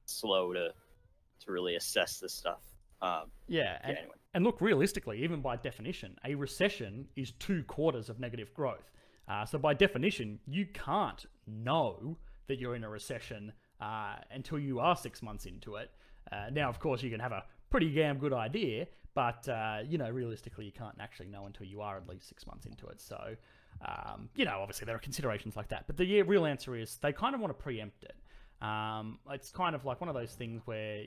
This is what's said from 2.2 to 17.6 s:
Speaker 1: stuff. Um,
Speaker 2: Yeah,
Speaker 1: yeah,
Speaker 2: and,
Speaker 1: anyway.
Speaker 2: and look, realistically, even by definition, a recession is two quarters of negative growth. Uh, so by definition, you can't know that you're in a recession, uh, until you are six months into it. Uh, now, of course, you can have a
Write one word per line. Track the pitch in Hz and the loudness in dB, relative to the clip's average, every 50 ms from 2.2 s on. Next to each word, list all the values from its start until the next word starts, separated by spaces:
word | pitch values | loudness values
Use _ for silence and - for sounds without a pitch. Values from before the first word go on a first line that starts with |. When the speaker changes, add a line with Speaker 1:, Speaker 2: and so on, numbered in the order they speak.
| 95 90 - | -6 -6 -6
Speaker 1:
stuff. | - - 87 - - - - - - - - - - | -4 -2 -4 -4 -4 -8 -18 -20 -20 -20 -20 -8 -2
Um, | 95 90 87 78 78 - - - - | 0 0 0 0 -2 -6 -12 -14 -6
Speaker 2:
Yeah, | - 165 160 | 0 2 2
Speaker 1:
yeah, | 131 98 87 - - | 2 2 0 -2 -4
Speaker 2:
and, | 131 143 | -4 -4
Speaker 1:
anyway. | - - - - - _ _ - | -4 -6 -10 -16 -20 _ _ 4
Speaker 2:
and | 185 180 | 6 6
look, | 240 220 - | 6 6 6
realistically, | 170 220 196 135 160 196 - - - 120 107 110 | 6 6 6 6 6 4 2 0 -4 -4 -2 0
even | 139 170 170 151 | 0 0 0 0
by | 127 131 117 | 0 -2 -2
definition, | 117 120 135 113 - 110 147 180 - - 95 95 - - | -2 -4 -6 -6 -6 -6 -6 -6 -6 -8 -12 -10 -6 -4
a | 131 143 | -2 -2
recession | 139 143 135 - - 180 202 - - 120 98 98 123 139 - - | -2 -2 -2 2 4 4 4 4 0 -6 -6 -6 -8 -10 -8 -6
is | 139 131 - - | -6 -6 -6 -6
two | - - - 196 165 127 | -4 -2 0 0 0 0
quarters | - - - 151 165 139 117 113 - | -2 0 2 4 4 4 2 -2 -6
of | 110 | -6
negative | 117 127 120 110 117 107 - - | -6 -6 -4 -4 -6 -8 -8 -4
growth. | - 147 127 104 - - - - - - - - - - | -2 0 0 -2 -4 -8 -16 -20 -20 -20 -20 -20 -14 -6
Uh, | - 98 104 107 | -4 -2 -2 0
so | - - | 0 2
by | 147 131 151 147 | 4 6 6 8
definition, | 123 196 196 - 123 143 208 - - 120 104 104 107 - | 8 8 8 8 6 4 4 2 2 -2 -4 -6 -8 -6
you | 135 139 190 202 | -2 0 0 0
can't | - - - - 139 156 208 190 120 92 - - - - _ _ | -2 -4 -6 0 2 2 4 2 2 -2 -6 -12 -18 -20 _ _
know | 104 110 107 113 123 147 160 143 110 92 98 107 143 165 - - - - - - | -10 -8 -2 0 4 4 4 4 2 0 -2 -6 -6 -6 -8 -10 -14 -16 -10 -6
that | - 139 | -4 -4
you're | 127 123 123 120 | -2 -2 -2 -2
in | 120 110 | -2 -4
a | 107 | -6
recession, | 107 104 - - 131 113 - - 117 107 104 107 - - _ _ _ - | -6 -6 -6 -6 -6 -6 -6 -8 -10 -10 -10 -12 -12 -14 _ _ _ -8
uh, | 110 107 110 110 104 101 104 - - - | -6 -4 -2 -2 -4 -4 -6 -8 -10 -10
until | - 135 - - 160 147 | -10 -8 -6 -4 -2 -2
you | 147 139 131 117 | 0 0 2 6
are | 131 170 175 | 6 6 6
six | - - 120 - - | 6 2 -6 -8 -8
months | - 107 107 - - | -8 -8 -8 -8 -8
into | 98 87 - - 113 104 | -8 -10 -10 -10 -8 -8
it. | 104 127 - - - - - - - - - | -8 -8 -10 -14 -20 -20 -20 -20 -20 -12 -8
Uh, | - 104 101 113 135 | -8 -6 -4 -2 0
now, | 151 147 127 | 2 2 2
of | 117 - | 0 0
course, | - 156 131 110 127 | 2 2 2 2 0
you | 123 | -2
can | 113 107 | -2 -2
have | 120 127 113 | -2 -2 -2
a | 98 - - - - | -4 -6 -8 -14 -20